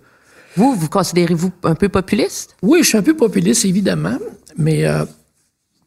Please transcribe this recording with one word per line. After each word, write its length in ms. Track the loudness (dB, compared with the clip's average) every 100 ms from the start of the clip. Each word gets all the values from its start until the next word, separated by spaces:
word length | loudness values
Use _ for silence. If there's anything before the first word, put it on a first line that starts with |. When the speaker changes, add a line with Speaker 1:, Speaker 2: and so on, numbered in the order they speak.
| _ _ _ -20 -8 0
Speaker 1:
Vous, 180 | 2
vous 140 | 2 -2
considérez-vous 640 | -2 0 0 0 0 -2 -2
un 120 | -2
peu 140 | 0 0
populiste ? 680 | 0 -2 -2 -2 -6 -14 _
Speaker 2:
Oui, 180 | 2 4
je 60 | 4
suis 100 | 2
un 40 |
peu 120 | 2
populiste, 500 | 2 0 2 0 0
évidemment, 540 | 0 0 0 -2 -4 -6 -8 -16 _ -4
mais, 260 | -2 0 0
euh, 180 | -2 -4 -10 _ _ _ _ _ _